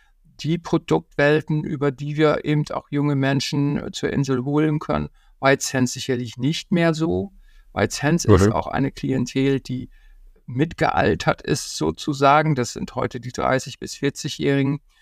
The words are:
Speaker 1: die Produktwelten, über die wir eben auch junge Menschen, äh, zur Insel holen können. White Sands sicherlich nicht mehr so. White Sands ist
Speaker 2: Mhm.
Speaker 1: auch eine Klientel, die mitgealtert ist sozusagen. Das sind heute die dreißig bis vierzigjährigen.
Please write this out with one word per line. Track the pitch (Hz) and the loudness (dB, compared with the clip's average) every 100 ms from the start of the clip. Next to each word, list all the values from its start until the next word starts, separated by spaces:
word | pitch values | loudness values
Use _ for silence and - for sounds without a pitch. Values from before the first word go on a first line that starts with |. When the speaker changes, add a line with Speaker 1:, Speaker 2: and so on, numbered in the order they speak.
| _ _ | _ _
Speaker 1:
die | _ - 143 170 | _ -8 -4 -4
Produktwelten, | - 165 - 160 - - 143 151 - 151 | 0 -2 0 -2 -2 0 4 4 2 -2
über | - 147 143 | -2 -2 -2
die | 127 143 147 | -2 -6 2
wir | 151 - | 2 2
eben | - 151 147 | 0 0 0
auch | - - | -6 -4
junge | 143 147 | -2 0
Menschen, | 143 135 135 - 147 143 143 | 2 2 0 0 -2 0 -2
äh, | - | -6
zur | - - | -6 -2
Insel | - 139 131 | 0 0 -2
holen | 131 147 156 151 | 0 0 2 0
können. | - 76 147 - _ _ | -2 -4 -4 -8 _ _
White | 135 139 | 2 2
Sands | - 135 127 | 0 0 0
sicherlich | - - 123 123 123 | -2 -4 -4 -6 -4
nicht | 127 165 - | -2 -4 -2
mehr | 175 165 | 2 2
so. | 156 165 180 196 - - - - | 2 0 -2 -4 -10 -20 -20 -8
White | - 104 | -2 0
Sands | - 143 170 | 0 0 2
ist | - 95 101 | 6 6 6
Speaker 2:
Mhm. | |
Speaker 1:
auch | 82 - | 2 -2
eine | - 135 | -2 -2
Klientel, | - 139 131 120 135 135 135 | -4 -2 -2 -2 0 0 0
die | - 127 123 - - - - _ - | -2 -8 -10 -16 -20 -20 -20 _ -8
mitgealtert | 123 165 - 156 - - 160 - - | -2 -2 0 0 2 2 2 0 -2
ist | - 147 - - | -2 -4 -4 -4
sozusagen. | 156 - - 139 139 147 156 | -4 -2 -6 2 6 6 4
Das | 135 120 | 0 -2
sind | - - | -6 -8
heute | - 123 123 | -4 -4 -6
die | 120 | -10
dreißig | - - 131 - - | -4 0 0 -2 -10
bis | - | -12
vierzigjährigen. | - 139 - 151 - 143 139 139 147 - _ | -4 -4 -4 -8 -4 0 0 0 -4 -8 _